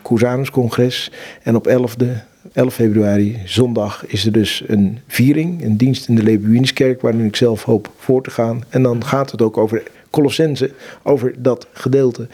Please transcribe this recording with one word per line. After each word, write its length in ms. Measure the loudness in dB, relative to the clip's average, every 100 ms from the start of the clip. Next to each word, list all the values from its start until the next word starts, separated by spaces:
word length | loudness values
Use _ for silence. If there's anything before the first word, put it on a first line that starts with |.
Cusanus-congres. 1080 | -2 0 2 0 -2 -2 0 0 0 -2 -10 -14 -20 -8
En 140 | -2 0
op 100 | 2
elfde, 560 | 0 0 -2 -4 -4 -10 _ -6
elf 220 | -2 -2
februari, 640 | 0 2 2 2 2 0 -4
zondag, 600 | -4 0 0 0 -4 -8 -8
is 200 | -4 0
er 60 |
dus 320 | 0 0 -2 0
een 320 | 2 2 -2 -6
viering, 580 | 0 2 2 -2 -4
een 120 | -2 2
dienst 320 | 2 0 0
in 60 |
de 80 | 2
Lebuiniskerk, 800 | 4 2 4 2 2 0 0 0
waarin 240 | -2 0
ik 120 | -2 2
zelf 280 | 0 0
hoop 260 | 0 -2 -2 -8
voor 260 | -2 0
te 80 | 0
gaan. 320 | -2 -2 -4 -4
En 140 | 0
dan 220 | 0 0
gaat 260 | -2 -2 -2
het 120 | 0
ook 140 | 0 0
over 260 | -2 -2 -8 -18 _
Colossense, 600 | 0 2 2 -2 0 -4 -6 -20 -8
over 320 | -2 0 0 -2
dat 280 | -2 -2 -6
gedeelte. 540 | -8 0 2 2 -2 -10